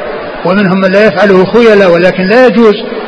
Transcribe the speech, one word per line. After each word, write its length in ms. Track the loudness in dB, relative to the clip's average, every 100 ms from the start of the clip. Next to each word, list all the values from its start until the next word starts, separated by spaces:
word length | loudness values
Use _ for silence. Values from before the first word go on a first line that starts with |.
| -10 -12 -12 -8 -4
ومنهم 320 | -2 -2 0
من 140 | 0
لا 140 | 2 0
يفعله 400 | 2 2 2 2
خيلا 420 | 2 2 2 2
ولكن 360 | 2 0 -2
لا 240 | 0 2 2
يجوز، 280 | 2 2 0 -4 -12